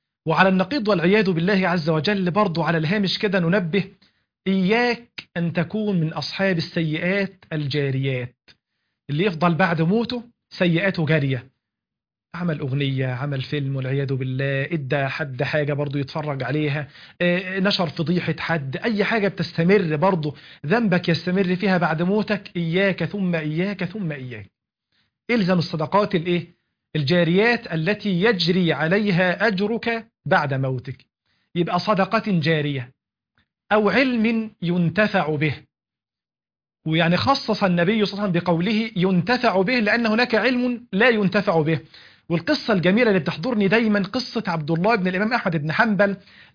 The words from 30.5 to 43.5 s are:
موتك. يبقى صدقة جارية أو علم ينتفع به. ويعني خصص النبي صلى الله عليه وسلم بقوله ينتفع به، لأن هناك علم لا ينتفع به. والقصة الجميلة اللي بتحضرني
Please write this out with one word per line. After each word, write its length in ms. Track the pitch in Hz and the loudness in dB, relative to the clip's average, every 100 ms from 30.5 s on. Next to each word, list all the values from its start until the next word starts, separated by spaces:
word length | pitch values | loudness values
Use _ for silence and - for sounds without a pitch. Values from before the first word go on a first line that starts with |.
موتك. 520 | 135 131 127 - 131 _ _ _ _ _ 175 | -2 -2 -4 -8 -16 _ _ _ _ _ -4
يبقى 240 | 170 180 | 0 0
صدقة 440 | 208 196 185 214 214 | 0 2 2 0 0
جارية 640 | 175 147 156 147 135 120 _ _ _ _ _ _ _ - | 0 2 0 -2 -6 -10 _ _ _ _ _ _ _ 0
أو 180 | 214 202 | 2 4
علم 600 | 220 269 240 220 226 220 - | 2 2 2 0 0 -4 -4
ينتفع 720 | 170 180 165 190 208 196 151 147 | -2 0 2 2 2 2 0 0
به. 180 | 156 - - _ _ _ _ _ _ _ _ _ _ _ 156 | -2 -4 -12 _ _ _ _ _ _ _ _ _ _ _ -2
ويعني 300 | 160 170 175 | 2 2 2
خصص 460 | 262 277 - 202 | 2 0 0 0
النبي 420 | 190 175 170 226 196 | 2 2 2 2 0
صلى 80 | |
الله 100 | 202 | -2
عليه 80 | 208 175 | -2 0
وسلم 40 | |
بقوله 480 | 180 165 196 214 226 175 | 0 0 0 0 -2 0
ينتفع 680 | 185 180 - 247 233 185 | 2 2 2 2 2 2
به، 180 | 185 247 | 2 2
لأن 260 | 208 233 226 | 2 2 2
هناك 300 | 220 240 214 | 2 2 2
علم 520 | 233 247 247 233 - | 2 0 -2 -4 -4
لا 160 | 185 254 | 2 4
ينتفع 520 | 214 190 208 196 165 | 4 2 0 2 2
به. 180 | 151 156 - - - _ - | 2 -2 -4 -20 -20 _ -4
والقصة 440 | 170 294 294 - | -2 0 -2 0
الجميلة 340 | 196 175 214 233 | 2 4 4 4
اللي 100 | 190 | 2
بتحضرني 480 | 143 151 240 | 0 -4 -2